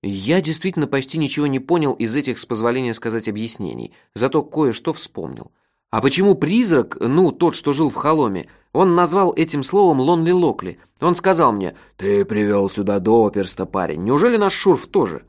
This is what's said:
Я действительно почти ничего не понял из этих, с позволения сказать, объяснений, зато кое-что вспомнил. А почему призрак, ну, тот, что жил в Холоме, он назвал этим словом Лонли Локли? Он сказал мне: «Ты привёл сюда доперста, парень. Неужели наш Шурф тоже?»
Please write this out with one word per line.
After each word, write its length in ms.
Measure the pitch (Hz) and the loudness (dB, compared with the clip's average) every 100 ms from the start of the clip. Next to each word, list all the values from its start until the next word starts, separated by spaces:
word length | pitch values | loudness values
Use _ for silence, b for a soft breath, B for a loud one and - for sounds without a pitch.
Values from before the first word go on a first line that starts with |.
Я 360 | 101 98 98 175 | -8 -8 -2 -2
действительно 460 | 156 156 196 180 147 | 0 -4 -4 -4 -2
почти 320 | 139 131 156 | -2 -4 -4
ничего 300 | 147 - 147 | -4 -2 -2
не 120 | 135 | -2
понял 340 | 131 175 147 | 0 0 0
из 220 | - 117 127 | -2 -2 -2
этих, 220 | 135 113 | -4 -6
с 80 | - | -6
позволения 480 | 113 117 123 127 | -2 -2 -2 -4
сказать, 340 | 110 117 113 113 | -6 -6 -6 -6
объяснений, 640 | 104 113 - 92 60 55 b b | -6 -8 -8 -8 -8 -12 b b
зато 300 | - 127 151 | -4 -2 -2
кое-что 500 | 147 156 147 110 - | -4 0 0 0 -6
вспомнил. 580 | 156 - - 82 58 - _ _ _ _ | -8 -10 -10 -12 -12 -18 _ _ _ _
А 80 | 113 | 0
почему 320 | 131 160 202 | 0 2 4
призрак, 640 | 196 147 214 233 156 113 - | 4 2 2 4 2 2 -4
ну, 320 | 117 147 185 | 0 2 2
тот, 220 | - 170 | 2 0
что 180 | 151 - | 0 -2
жил 160 | 139 156 | 0 0
в 20 | |
Холоме, 540 | - 147 160 123 95 - b b | 0 0 2 0 -2 -10 b b
он 240 | 135 190 170 | 2 4 4
назвал 360 | 175 175 185 - | 2 2 2 0
этим 260 | 165 151 | -2 -2
словом 380 | 131 202 190 143 | 0 2 4 4
Лонли 320 | 131 170 165 | 2 2 2
Локли? 480 | 180 170 110 90 - b b | 2 2 0 -8 -12 b b
Он 140 | 165 | -2
сказал 400 | 175 190 170 143 | 0 2 4 4
мне: 220 | 104 90 b b b | 2 -4 b b b
«Ты 280 | 98 101 98 | -2 0 0
привёл 420 | 104 104 104 98 | 0 0 0 0
сюда 300 | 98 98 101 | -2 -2 0
доперста, 720 | 92 117 107 101 92 - 95 | 4 4 4 0 -6 -6 -4
парень. 360 | 98 87 78 | -2 -2 -2
Неужели 340 | 95 143 233 233 | 0 2 2 2
наш 160 | 202 | 0
Шурф 340 | - 196 147 - | 0 2 2 2
тоже?» 360 | 202 113 78 | -2 -2 -4